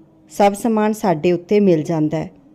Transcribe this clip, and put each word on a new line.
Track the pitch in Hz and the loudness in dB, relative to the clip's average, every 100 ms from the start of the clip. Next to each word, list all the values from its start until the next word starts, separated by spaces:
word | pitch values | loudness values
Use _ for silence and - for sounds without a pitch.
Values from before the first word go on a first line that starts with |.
| - _ _ | -20 _ _
ਸਭ | - 202 | 0 0
ਸਮਾਨ | 202 240 214 214 | 0 -2 0 -2
ਸਾਡੇ | 214 208 160 175 | -2 -2 0 0
ਉੱਤੇ | 175 - 214 | -2 0 2
ਮਿਲ | 202 160 | 4 2
ਜਾਂਦਾ | 147 160 151 156 | 0 -2 -2 -4
ਹੈ, | 160 - _ | -8 -14 _